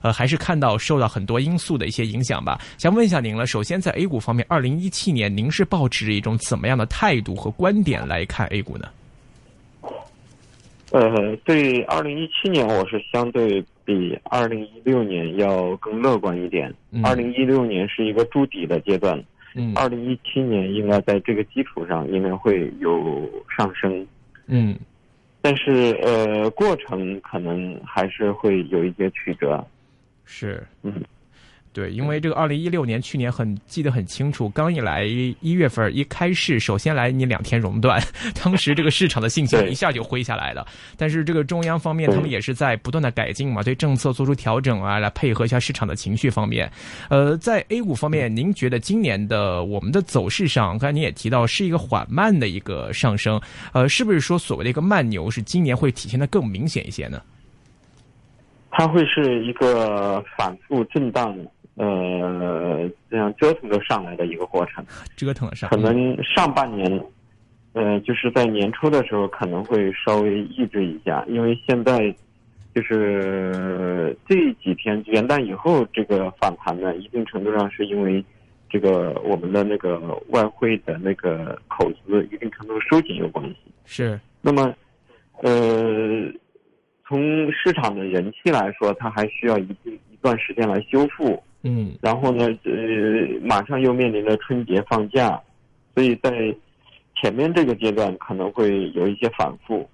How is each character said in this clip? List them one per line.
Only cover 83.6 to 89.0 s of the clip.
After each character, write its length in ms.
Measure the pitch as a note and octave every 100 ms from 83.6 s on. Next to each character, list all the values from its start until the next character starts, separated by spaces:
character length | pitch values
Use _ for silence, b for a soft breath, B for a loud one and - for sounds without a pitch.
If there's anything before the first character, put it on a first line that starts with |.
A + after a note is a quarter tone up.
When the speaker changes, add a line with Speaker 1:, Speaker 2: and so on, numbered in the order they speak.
| _ _
Speaker 1:
是。 340 | - - A#2+ G#2 _ _
Speaker 2:
那 120 | C#3+
么， 200 | C#3+ C3 B2 _ _ _ b b -
呃， 880 | B2 A#2+ A2+ A2+ A2+ A2 A2 A2 E2 - _ _ _ _ _ _ -
从 440 | C#3 D3 D#3 D3+
市 220 | D#3 F#3
场 220 | D#3+ A#2 G2+
的 100 | F#2+
人 260 | F#2 F#2+
气 200 | - F3
来 200 | C#3 G2+
说， 200 | - G#2
它 160 | G2+